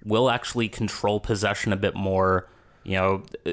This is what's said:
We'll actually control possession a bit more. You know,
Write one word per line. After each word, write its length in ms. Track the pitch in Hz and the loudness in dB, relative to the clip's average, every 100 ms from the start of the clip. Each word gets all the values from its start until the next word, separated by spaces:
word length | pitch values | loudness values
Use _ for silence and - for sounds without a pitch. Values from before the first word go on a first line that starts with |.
We'll 260 | 104 110 127 | -2 2 4
actually 380 | 120 - 120 113 | 2 -2 -2 -2
control 520 | - 110 - 104 104 | -2 -6 -2 0 0
possession 520 | - 107 101 101 110 | 0 0 0 -2 -2
a 40 | 98 | 0
bit 180 | 98 | -2
more. 540 | - 95 95 95 92 - _ _ _ | -2 0 2 4 2 -2 _ _ _
You 140 | 95 95 | -4 0
know, 260 | 95 98 - - - | 2 0 -4 -10 -6